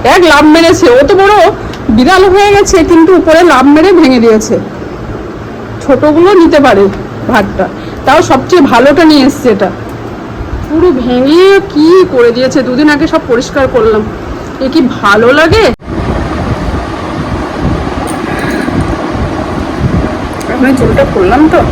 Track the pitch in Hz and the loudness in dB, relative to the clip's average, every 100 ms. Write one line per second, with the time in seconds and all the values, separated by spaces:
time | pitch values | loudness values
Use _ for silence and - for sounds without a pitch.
0 | 240 359 339 294 302 320 330 370 311 247 | 2 2 4 4 4 4 4 4 4 4
1 | 285 381 392 415 349 - - - - 226 | 4 2 4 4 2 0 -10 -8 -2 2
2 | 254 381 392 381 403 403 392 370 320 330 | 2 4 4 4 4 2 2 2 4 4
3 | 330 359 320 320 359 262 277 294 349 359 | 6 4 4 4 4 4 4 4 4 4
4 | 285 254 226 220 - 180 - - - - | 4 4 2 2 0 -6 -6 -12 -12 -12
5 | - - - - - - - - - 254 | -12 -12 -12 -14 -14 -14 -14 -6 0 2
6 | 302 302 359 415 330 302 269 202 196 - | 2 4 4 4 4 2 2 2 0 -2
7 | - - - 233 196 196 185 - - - | -12 -10 -2 -2 -2 -4 -6 -8 -14 -6
8 | - 302 349 302 - 359 262 233 269 285 | 0 0 2 -2 2 2 4 4 4 4
9 | 320 302 254 - 247 196 196 - - - | 4 4 2 0 -2 0 -2 -6 -14 -14
10 | - - - - - - - 311 359 262 | -14 -14 -14 -12 -10 -10 -6 0 0 0
11 | 240 247 269 330 381 392 392 294 320 370 | -2 0 2 4 4 2 0 0 4 4
12 | 359 262 240 233 254 277 240 247 302 294 | 2 2 2 0 -2 -2 -2 0 0 0
13 | 320 320 294 233 269 285 262 247 220 214 | 0 -2 -2 -4 -2 -2 -2 0 0 0
14 | 220 - - - - - 262 320 254 - | -4 -10 -12 -12 -12 -8 -2 0 0 -2
15 | 208 214 233 285 330 440 381 226 - - | 0 2 2 2 2 2 0 -2 -8 -8
16 | - - - - - - - - - - | -6 -6 -6 -6 -6 -6 -6 -6 -8 -10
17 | - - - - - - - - - - | -10 -8 -8 -8 -8 -6 -6 -4 -6 -8
18 | - - - - - - - - - - | -8 -8 -8 -6 -6 -6 -4 -4 -4 -6
19 | - - - - - - - - - - | -8 -6 -6 -6 -8 -8 -8 -6 -4 -4
20 | - - - - - - 262 262 254 - | -4 -8 -10 -10 -8 -2 -2 0 0 0
21 | - 208 185 247 311 330 - | -2 -2 0 2 2 2 0